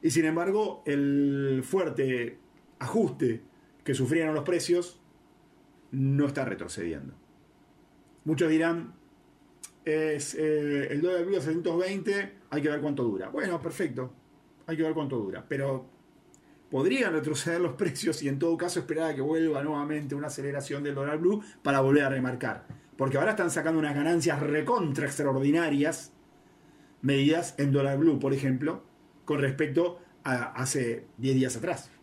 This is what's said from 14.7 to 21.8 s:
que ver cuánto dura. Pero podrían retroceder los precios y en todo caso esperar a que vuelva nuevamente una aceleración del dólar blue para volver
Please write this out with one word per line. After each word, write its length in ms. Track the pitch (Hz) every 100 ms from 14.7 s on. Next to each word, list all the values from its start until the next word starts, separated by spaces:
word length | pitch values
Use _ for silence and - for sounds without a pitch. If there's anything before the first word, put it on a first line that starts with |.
| 160
que 80 |
ver 100 | 160
cuánto 240 | 160 139 127
dura. 280 | 101 90 -
Pero 420 | 135 139 135 - - _ _ _ - - - -
podrían 440 | 131 160 262 220
retroceder 480 | 156 139 143 165 170
los 140 | 175 -
precios 460 | 180 - 165 151
y 60 | 139
en 100 | 139
todo 200 | 170 165
caso 240 | 170 175
esperar 300 | - 156 160
a 40 | 135
que 60 |
vuelva 420 | 139 160 160 143
nuevamente 500 | 143 151 147 151 143
una 140 | 143 147
aceleración 560 | 143 139 143 135 143
del 100 | 143
dólar 260 | 139 139 151
blue 220 | 175 214 - -
para 160 | -
volver 240 | 139